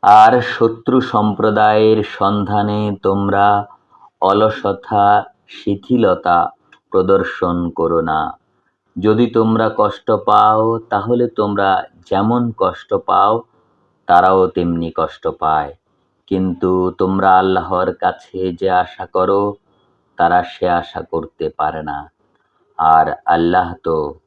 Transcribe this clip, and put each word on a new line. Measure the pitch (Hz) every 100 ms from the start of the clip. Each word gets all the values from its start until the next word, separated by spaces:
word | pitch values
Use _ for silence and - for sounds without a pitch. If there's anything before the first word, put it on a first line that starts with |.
আর | 98 107 110 123
শত্রু | 123 - 113 113 - 127
সম্প্রদায়ের | 127 110 107 98 110 107 107 107 110 110
সন্ধানে | 104 - 98 104 101 104 104 104 104 101
তোমরা | 98 98 101 98 101 101 104 - _ _ - _
অলসতা, | 92 104 110 - 101 95 - 104 101 104 - _ _
শিথিলতা | - - 98 - 123 104 87 87 85 80 - _ _ _
প্রদর্শন | 95 92 98 - - 90 87 87
করো | 85 82 82
না। | 80 78 76 - _ _ _ _ _ -
যদি | 101 110 120
তোমরা | 113 113 110 110 -
কষ্ট | 104 - -
পাও, | 107 - 104 107 110 113 113
তাহলে | - 104 104 120 120
তোমরা | - 104 101 98 92 - 85 87
যেমন | 98 107 120 120 110
কষ্ট | 92 90 -
পাও, | 98 - 92 98 117 - _ _ _ _ _ -
তারাও | 87 92 95 92
তেমনি | - 87 85 82 -
কষ্ট | 80 - 82
পায়। | - 80 78 71 - _ _ _ _ _
কিন্তু | 95 92 87 92 92 90 90
তোমরা | 92 95 98 92
আল্লাহর | 95 92 87 92 90
কাছে | - 90 87 - 95 95
যে | 85 95
আশা | 90 90 - 92
করো, | 92 92 98 104 101 _ _ _ _ _ -
তারা | 87 90
সে | - - 90
আশা | 87 85 85
করতে | 82 82 - _ 78 -
পারে | 76 80
না। | 76 73 76 _ _ _ _ _ _ -
আর | 80 80 78 76 -
আল্লাহ | 85 85 90 87 85
তো | 85 80 73 69